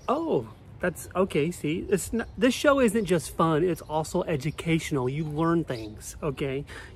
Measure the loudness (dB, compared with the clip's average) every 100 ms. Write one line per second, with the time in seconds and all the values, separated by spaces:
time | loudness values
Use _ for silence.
0 | -2 -2 0 -2 -2 -12 -20 -4 -4 -4
1 | -4 0 0 2 0 0 -2 -2 0 0
2 | 0 -4 -4 2 2 4 4 6 6 4
3 | 2 0 0 2 4 4 2 0 -2 -2
4 | 0 -2 0 -2 -2 -4 0 0 0 0
5 | 0 -2 -4 0 2 2 0 -6 -8 -12
6 | -14 -6 -6 -4 -4 -4 -8 -14 -16